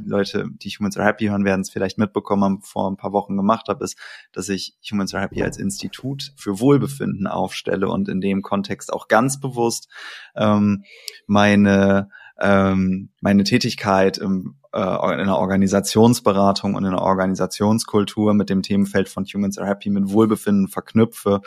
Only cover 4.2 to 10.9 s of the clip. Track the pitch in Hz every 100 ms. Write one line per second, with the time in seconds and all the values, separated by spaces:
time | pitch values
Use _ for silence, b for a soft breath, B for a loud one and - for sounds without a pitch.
4.2 | B - 95 95 - _ - 101 95 95
5.2 | 95 98 90 90 95 - 90 - 131 139
6.2 | - - 104 98 127 143 139 - 101 92
7.2 | 92 87 95 - - 95 95 - - 95
8.2 | 98 98 - 101 98 98 - - - 110
9.2 | 135 139 139 117 117 - - B B B
10.2 | B - 107 104 104 101 B